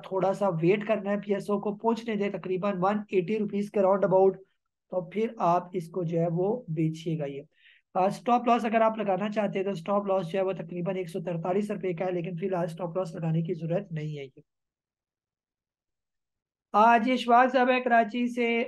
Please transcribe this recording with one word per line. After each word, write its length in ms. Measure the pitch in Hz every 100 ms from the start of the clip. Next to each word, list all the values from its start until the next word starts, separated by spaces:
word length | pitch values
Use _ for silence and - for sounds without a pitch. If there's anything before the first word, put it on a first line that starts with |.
| -
थोड़ा 260 | 190 185
सा 160 | 196 202
wait 340 | 165 165 214 208
करना 240 | 208 196
है, 80 | 202
पीएसओ 380 | 202 196 202 202
को 120 | 208
पहुंचने 420 | 208 226 226 233 214
दें 160 | 202
तकरीबन 460 | 196 180 185 202 190
वन 260 | 185 208 208
एटी 240 | 196 170 220
रुपीज 320 | 202 202 202
के 100 | 208
round 240 | 190 196
about, 320 | 190 190 196 190 - _ _ _ -
तो 180 | 185 165
फिर 220 | 202 226 233
आप 300 | 180 175 175 190
इसको 280 | 165 190
जो 160 | 165 165
है 80 | 170
वो 360 | 165 190 247 -
बेचिएगा 560 | 160 160 160 170 151 143
ये। 200 | 139 151 _ _ _ _ 185
आ, 140 | 190
stop 380 | 202 - 240 240
loss 180 | 240 226
अगर 160 | 220
आप 180 | 220 220
लगाना 300 | 202 185 214
चाहते 300 | 214 202 190
हैं 80 | 190
तो 60 | 180
stop 320 | 165 202 202
loss 180 | 190 170
जो 120 | 190
है 40 | 190
वो 80 |
तकरीबन 440 | 185 160 175 175 185
एक 120 | 175
सौ 100 | 190
तरतालीस 520 | - 170 180 185 208
रुपए 220 | 190 185
का 120 | 175 185
है, 60 |
लेकिन 260 | 180 175 170
फिलहाल 300 | 190 180 170
stop 300 | - 175 180
loss 180 | 185 180
लगाने 260 | 160 160
की 100 | 165
जरूरत 340 | 170 165 175 208
नहीं 240 | 156 151 147
है 80 | 135
ये। 180 | - _ _ _ _ _ _ _ _ _ _ _ _ _ _ _ _ _ _ _ _ _ _ _
आज 360 | 208 226 233 247
इशफाक 400 | 247 240 240 254
साहब 200 | 254 254
है 100 | 254
कराची 460 | 247 233 220 240 247
से, 360 | 247 233 233